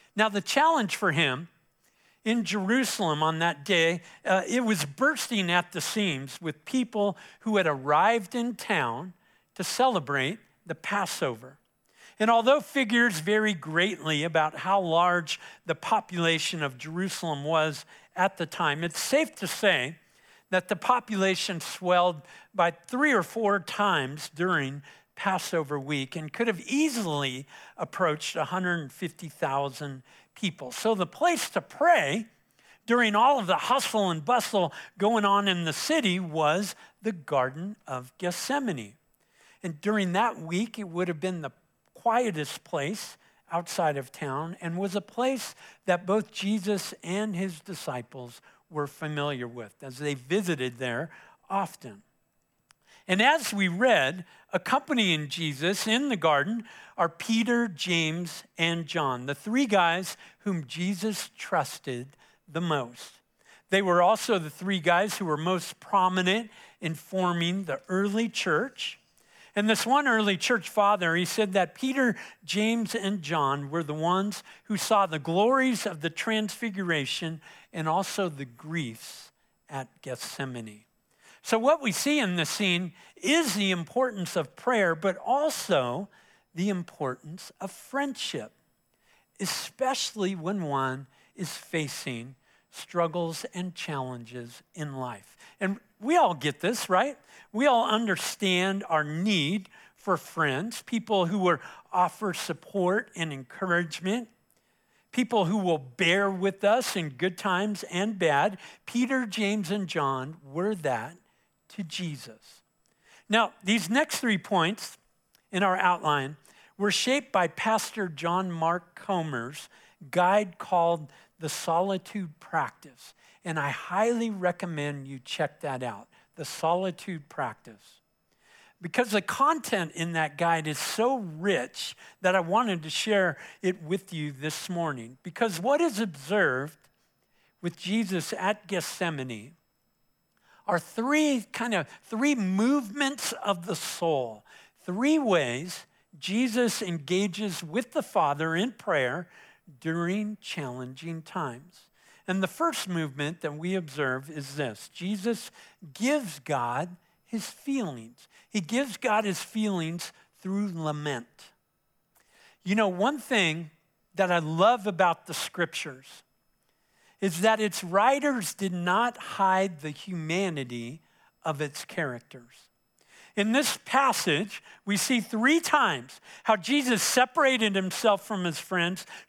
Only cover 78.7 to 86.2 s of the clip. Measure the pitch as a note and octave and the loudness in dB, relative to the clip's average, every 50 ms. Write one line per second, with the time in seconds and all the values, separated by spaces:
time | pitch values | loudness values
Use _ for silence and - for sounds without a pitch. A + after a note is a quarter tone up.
78.7 | E3 E3+ C#3+ A#2 A2+ - - - - - - - _ _ _ _ _ _ _ - | -6 -4 -4 -6 -8 -12 -14 -18 -18 -18 -20 -20 _ _ _ _ _ _ _ -12
79.7 | C#3+ C3+ C3 - _ _ - C3 B2+ - - - - - C#3 C3 B2 A#2+ A2+ A2 | -10 -10 -10 -10 _ _ -10 -10 -10 -8 -10 -10 -8 -8 -8 -6 -6 -8 -10 -12
80.7 | G#2 G#2 _ _ _ _ _ _ _ _ _ - - _ - - A#3 A3+ A3+ C4+ | -14 -20 _ _ _ _ _ _ _ _ _ -20 -20 _ -2 0 2 4 6 4
81.7 | D#4 D#4+ C#4 A3+ E3 - - C#4 D4+ D4+ A#3+ F#3 F3+ F3 D#3+ - - - G#3+ F#3+ | 4 4 2 0 -2 0 0 2 2 2 2 2 0 0 -2 -2 -2 0 0 2
82.7 | F3 F3 F#3 E3+ - - - - _ - - A3 D4 E4+ E4 B3+ F3 G#3 G3+ F#3+ | 2 0 -2 -4 -8 -14 -20 -20 _ -4 0 2 2 4 2 2 0 0 2 2
83.7 | F#3 F3 E3 - - B3 C4 B3+ A3 G3 F3 - - F3+ D3 - - - - B3 | 0 0 -2 -2 0 0 0 0 0 -4 -6 -4 -2 -2 -4 -4 -8 -4 -2 2
84.7 | B3+ A3 G3 F3 E3 D#3+ E3 G3 F3 - - G#3 B3 C#4+ D4 D#4 - - - - | 2 4 4 2 2 2 0 -2 -2 -2 0 2 2 2 2 0 0 -2 0 2
85.7 | F3+ C#3+ B2+ A#2+ B2 D#3+ G3+ - _ - | 2 4 4 2 -2 -4 -6 -8 _ -20